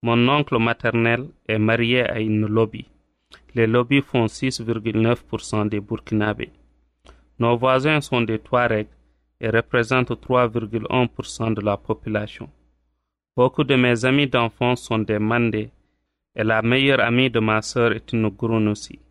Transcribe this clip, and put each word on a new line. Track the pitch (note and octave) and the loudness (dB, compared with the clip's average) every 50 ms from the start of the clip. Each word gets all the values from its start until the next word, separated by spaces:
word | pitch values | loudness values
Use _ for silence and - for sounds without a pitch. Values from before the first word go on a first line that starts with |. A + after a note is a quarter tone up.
| - | 0
Mon | A#2 A#2 A#2+ A#2+ B2 | 2 2 2 4 2
oncle | C#3 D3 D3 - - A#2 | 2 0 0 0 0 0
maternel | A2+ A2+ A#2 - - A#2+ A2+ A#2 A#2 A#2 A#2 A#2 B2+ D#3 - _ _ - | 0 0 -2 -2 -2 -2 0 2 2 2 0 -2 -4 -8 -16 _ _ -4
est | A2 A2 | -2 0
marié | G#2+ A2 A2+ A#2 A#2 A#2 B2 B2+ A#2+ - | 2 2 2 2 2 0 2 0 0 0
à | - A2+ | -2 -4
une | A2 A2 G#2+ G#2+ G#2+ | -2 0 0 0 0
Lobi. | G#2+ G#2+ A2+ A2+ G#2+ - G#2+ - _ _ _ _ _ _ _ _ _ - - _ _ - | 0 2 0 0 0 -2 -12 -16 _ _ _ _ _ _ _ _ _ -20 -20 _ _ -2
Les | A#2+ A2+ | 0 0
Lobis | A2 A2+ B2 B2 A#2+ C#3 C#3 C#3 | 2 4 2 2 2 2 0 0
font | - - B2+ A#2 A2 | 0 0 0 0 0
six | - - - C3 B2 - | -2 -4 -6 -4 -4 -4
virgule | A#2 A2 A#2 A2 G#2 A2+ G#2+ A2 | -4 -4 -4 -4 -4 -2 0 2
neuf | A2 A2+ A#2+ A#2+ - | 2 2 2 0 -4
pour | - - A2+ | -10 -10 -10
cent | - - - A2 G#2 | -8 -4 -4 -2 -2
des | G#2 G#2 G#2 | -2 -2 -4
Burkinabés. | G2+ - A2+ G#2+ - - A2+ G#2+ G#2 G#2+ G#2 A2 A#2 - _ _ _ _ _ _ _ _ _ _ _ - - _ _ _ _ _ | -6 -6 -10 -10 -6 -4 -2 0 0 0 -2 -4 -8 -14 _ _ _ _ _ _ _ _ _ _ _ -20 -20 _ _ _ _ _
Nos | A#2+ A#2 A#2+ A#2 | 0 0 2 2
voisins | A#2+ C3 C3 C3 C3 D3+ D#3 D3+ | 2 2 2 2 2 2 0 0
sont | C3+ - - B2 | 0 0 0 0
des | A#2+ G#2+ A2+ G#2+ | 0 0 -2 -6
Touaregs | - - - B2 A#2+ A#2 A2+ G#2+ G#2+ - _ _ _ _ _ _ _ _ _ _ | -4 -2 0 0 2 2 0 -2 -4 -6 _ _ _ _ _ _ _ _ _ _
et | - A2+ | -4 0
représentent | G#2+ A2+ A#2 _ - B2 A#2 A2+ C3 B2+ B2+ B2 B2 A2 | 0 0 0 _ 0 0 0 2 0 0 0 0 -4 -8
trois | - - B2+ B2 B2 A#2+ | -4 0 2 2 2 2
virgule | A2 A#2 A2 G#2 A2 A2+ G#2 - | 0 -4 -6 -4 -6 -6 -4 -2
un | - B2+ B2 A#2 | 0 0 0 0
pour | _ - - | _ -8 -12
cent | - - - A2+ A2+ | -12 -8 -6 -2 -2
de | A2 G#2+ | -2 -2
la | G2+ G#2+ G2+ G2+ | 0 -2 -2 -2
population. | - - A2 - - - G#2+ G#2 G#2 G#2+ - - - C#3+ - _ _ _ _ _ _ _ _ _ _ _ _ _ _ _ _ | -2 -6 -6 -6 -6 -6 -4 -4 -4 -6 -12 -16 -18 -20 -20 _ _ _ _ _ _ _ _ _ _ _ _ _ _ _ _
Beaucoup | - B2 C3 - - D3+ | 2 2 2 2 0 0
de | C3 C#3 | 2 4
mes | C3 B2 B2 A#2+ A2+ A2+ | 4 4 4 2 2 2
amis | C3 C3 C#3+ D3 C3+ | 0 2 2 0 0
d'enfance | B2 C3 A#2 A2+ - _ B2 B2 B2 A#2+ - | 0 0 0 -2 -2 _ 0 0 0 -2 -2
sont | - A#2 A2 | -4 -2 -2
des | G#2+ - A2 G#2 | 0 0 -2 -2
Mandés | G#2+ G#2+ A2+ A#2+ A#2+ A#2 G#2 G#2+ G#2+ A#2 _ _ _ _ _ _ _ _ _ _ _ _ _ | 0 0 0 0 0 0 -2 -4 -6 -8 _ _ _ _ _ _ _ _ _ _ _ _ _
et | - A2 | -4 -2
la | G#2+ A2+ A2 | 0 0 0
meilleure | A2 A#2 A#2+ C3 C3+ C#3 C#3 B2+ | 2 2 2 2 2 2 2 2
amie | A2+ A#2+ B2 B2 C3 C3 | 2 2 2 2 2 2
de | A2+ A#2 | 2 0
ma | A2 A2 G#2+ A2 G#2+ | 0 2 0 -2 -2
sœur | - - B2+ A#2 A#2 | -4 -2 0 0 2
est | A2 - - - - | 0 -2 -6 -6 -2
une | A2+ A2 G#2+ | -2 -2 -2
Gourounoussi. | G2 G2+ - A2+ A2+ A2+ G#2+ G#2+ G#2 - - - - - _ _ | -2 -4 -4 -2 0 2 2 0 0 -2 -6 -18 -20 -20 _ _